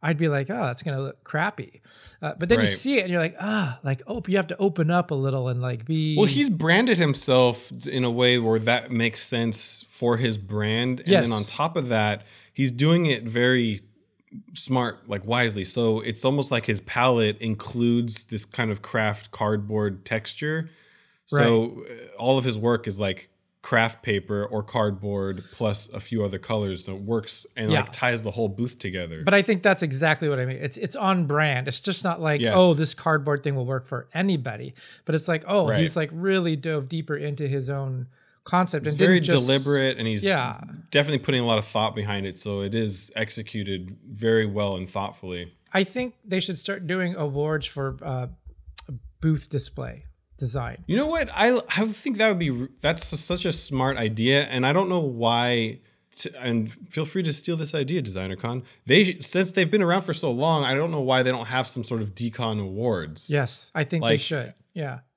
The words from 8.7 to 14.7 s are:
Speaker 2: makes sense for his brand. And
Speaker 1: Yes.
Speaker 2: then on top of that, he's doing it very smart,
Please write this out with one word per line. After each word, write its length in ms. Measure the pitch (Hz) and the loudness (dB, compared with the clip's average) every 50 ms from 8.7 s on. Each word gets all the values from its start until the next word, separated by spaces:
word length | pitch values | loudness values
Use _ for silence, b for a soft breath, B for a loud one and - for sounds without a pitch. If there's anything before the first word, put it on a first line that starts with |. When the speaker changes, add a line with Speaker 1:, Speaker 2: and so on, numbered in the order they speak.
| 117 123 - - | 2 2 2 -2
Speaker 2:
makes 320 | 123 117 113 117 110 - - | -2 2 2 0 0 -2 -6
sense 640 | - - 117 117 117 107 - - - - - - - | -4 -2 0 0 0 -2 -2 -6 -8 -10 -12 -14 -16
for 260 | - - - 120 120 | -10 -2 2 2 2
his 220 | 113 110 117 110 107 | 4 2 0 0 -2
brand. 640 | 98 95 104 107 107 107 110 113 120 127 127 123 | -6 -6 -4 -2 -2 0 0 0 0 -2 -2 -4
And 80 | - 170 | 0 2
Speaker 1:
Yes. 200 | 190 180 139 117 | 4 4 4 2
Speaker 2:
then 80 | 113 | 0
on 80 | 107 104 | 0 -2
top 320 | - - - 143 165 165 | -4 -4 -4 -4 -2 -2
of 120 | 175 139 123 | -2 -2 0
that, 340 | 120 110 107 107 104 98 - B B B B B B | 2 2 2 2 0 -2 -6 B B B B B B
he's 200 | - 139 131 120 | -2 0 0 0
doing 340 | 123 139 156 165 170 175 | 2 4 4 4 4 4
it 160 | 156 135 113 110 | 2 0 0 -2
very 580 | 117 110 120 123 127 127 127 120 113 104 101 - _ _ _ _ _ _ _ _ _ - 104 101 - - | -4 0 2 4 4 4 4 2 0 -2 -4 -8 _ _ _ _ _ _ _ _ _ -20 -20 -20 -12 -6
smart, 540 | - - - | -6 -2 0